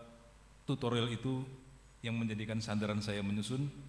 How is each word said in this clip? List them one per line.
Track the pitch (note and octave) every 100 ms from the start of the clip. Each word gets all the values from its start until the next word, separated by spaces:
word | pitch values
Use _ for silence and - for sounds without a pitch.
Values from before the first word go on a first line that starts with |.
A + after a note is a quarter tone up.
| - - - - - -
tutorial | - C3+ A#2+ A#2+ A#2
itu | A2 C3 C3 C3 - - - - -
yang | A#2 A2+
menjadikan | A2+ G#2+ G#2+ A2+
sandaran | A2 G#2 G#2 G#2
saya | G#2 G2+
menyusun. | G2 G#2 G#2+ C3 C#3+ -